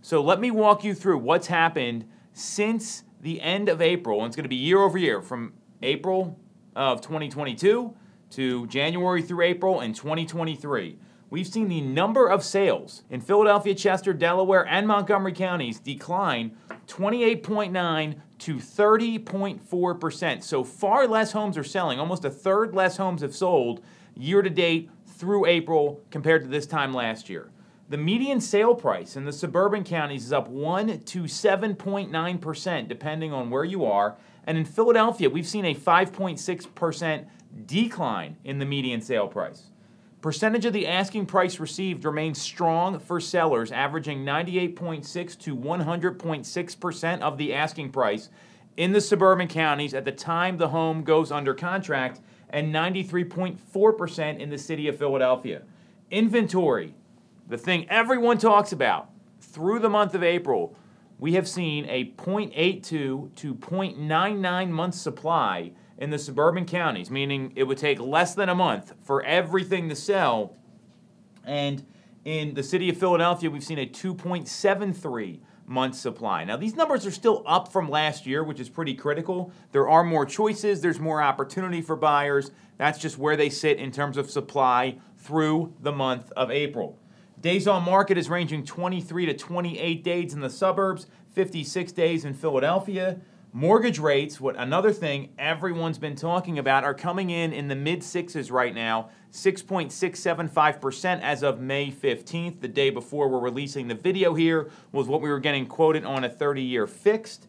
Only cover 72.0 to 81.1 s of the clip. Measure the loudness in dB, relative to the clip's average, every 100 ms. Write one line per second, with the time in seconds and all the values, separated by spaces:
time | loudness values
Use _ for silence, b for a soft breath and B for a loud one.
72 | B B -6 -4 -4 -6 -2 0 0 2
73 | 4 6 4 2 -2 -6 -8 -6 -6 -6
74 | -8 -6 -4 -6 -6 -2 0 0 -2 -6
75 | -6 -6 -8 -10 B B -6 -2 -2 -2
76 | -8 -6 -4 -2 -2 -4 -4 0 0 0
77 | -2 0 2 2 2 0 2 -2 0 0
78 | 0 -2 -4 -4 -4 -8 -10 -8 -6 -4
79 | -2 -2 -2 -6 -6 B B 2 8 8
80 | 6 2 0 2 0 2 0 2 0 0
81 | -2